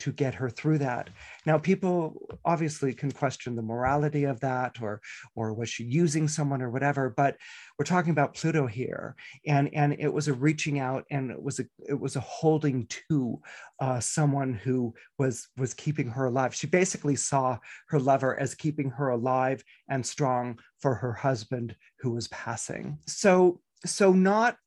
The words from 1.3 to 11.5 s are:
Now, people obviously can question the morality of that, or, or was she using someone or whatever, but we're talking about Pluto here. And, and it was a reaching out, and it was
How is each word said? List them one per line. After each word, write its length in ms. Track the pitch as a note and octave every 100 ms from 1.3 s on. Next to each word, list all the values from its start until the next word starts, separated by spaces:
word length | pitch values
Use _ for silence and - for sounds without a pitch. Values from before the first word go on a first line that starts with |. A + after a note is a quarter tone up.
| - -
Now, 120 | D#3+
people 640 | D3+ F#3+ F#3+ F3+ D#3+ - - -
obviously 480 | - E3+ D#3+ D3+ C#3
can 200 | A#2+ C#3+
question 420 | B2+ C3+ - -
the 80 | A#2
morality 640 | A2 A#2 B2+ C#3+ D3+ D3
of 160 | C#3+ B2
that, 420 | C3+ B2+ B2+ -
or, 180 | A2 G#2 - - - -
or 180 | A2
was 140 | A2 A#2
she 160 | -
using 420 | A#2 C#3+ F3 D3+ D#3
someone 340 | D3+ C#3+ C#3
or 100 | B2
whatever, 440 | B2 C#3 C#3 C3 A2+
but 200 | C#3 - - - - -
we're 60 |
talking 260 | C#3+ F3+ E3
about 240 | D3+ C#3+
Pluto 320 | - D#3+ D#3+ C3
here. 480 | G#2+ B2+ - - - - - -
And, 260 | C#3+ C#3+
and 220 | D#3 D3 -
it 120 | C#3+
was 140 | - D3+
a 80 |
reaching 460 | B2+ C#3+ D#3 D3+ C#3+
out, 240 | C3 C3 -
and 220 | C#3+ C3
it 100 | D2
was 200 | G2